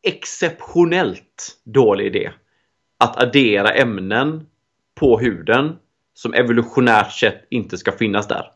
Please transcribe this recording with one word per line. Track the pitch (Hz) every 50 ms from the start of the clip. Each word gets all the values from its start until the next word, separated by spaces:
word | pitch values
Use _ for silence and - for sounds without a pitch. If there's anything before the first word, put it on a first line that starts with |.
| -
exceptionellt | 196 - - - - - - 180 165 165 - - - - 170 175 165 170 185 170 107 92 - _ _ _ - - - - _ _
dålig | 117 110 135 127 107 98 95 101
idé | 101 - 101 - - - _ _ _ _ _ _ _ _ _ _ _ _
att | _ 123 120 - 120 123
addera | 120 123 139 131 110 104 101 101 107
ämnen | - - 131 117 107 95 95 95 104 120 135 151 156 160 156 _ _ _ _ _ _ _ _ _ _
på | - 151 131 117 107
huden | 123 120 98 82 80 90 110 127 143 156 165 - _ _ _ _ _ _ _
som | - - 117 -
evolutionärt | 113 127 120 117 117 117 117 - 139 127 120 110 107 101 -
sett | - - - 107 - - _ _
inte | 131 120 95 - -
ska | 90 - -
finnas | - - 113 107 98 104 104
där. | - - - - - _